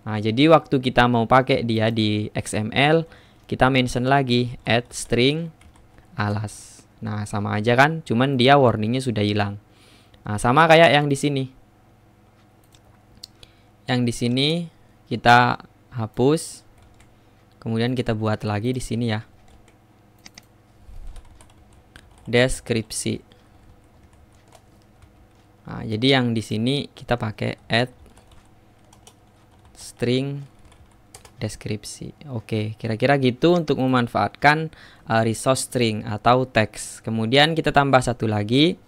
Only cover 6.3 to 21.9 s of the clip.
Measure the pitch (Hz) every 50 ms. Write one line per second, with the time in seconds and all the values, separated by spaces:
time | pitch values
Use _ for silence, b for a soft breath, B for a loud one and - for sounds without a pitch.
6.3 | 104 107 110 104 - - - - - - - _ _ _ - 110 107 107 107 104
7.3 | - 107 101 104 104 104 104 117 120 120 139 147 160 160 160 - - 113 127 139
8.3 | 143 127 120 127 139 143 135 120 107 107 107 107 120 131 131 127 113 101 104 104
9.3 | 104 104 101 101 101 104 _ b b b b b b b b b b b b -
10.3 | 104 104 - 120 123 151 165 165 160 160 170 160 120 147 147 147 139 139 - 147
11.3 | 143 135 131 127 - - _ _ _ _ _ _ _ _ _ _ _ _ _ _
12.3 | _ _ _ _ _ _ _ _ _ _ _ _ _ _ _ _ _ - - -
13.3 | b b b b b b b b b _ _ - 127 123 123 240 113 - - 120
14.3 | 120 131 139 147 160 170 170 165 _ _ _ _ _ _ _ _ 120 110 - 120
15.3 | 120 120 123 120 - - - - _ _ _ _ - 123 110 110 _ - 120 135
16.3 | 151 165 - - - - _ _ - _ _ - _ _ - _ _ _ _ _
17.3 | _ _ _ _ _ _ - 117 113 113 117 120 131 123 120 - 113 107 110 110
18.3 | 107 107 - 107 104 104 101 123 127 127 - - 117 113 120 117 110 107 110 _
19.3 | _ - - - _ - _ _ _ _ _ _ _ _ _ _ _ _ _ -
20.3 | _ - _ _ _ _ _ _ _ _ - - - - - - - - - -
21.3 | - - - - _ _ - _ _ _ _ _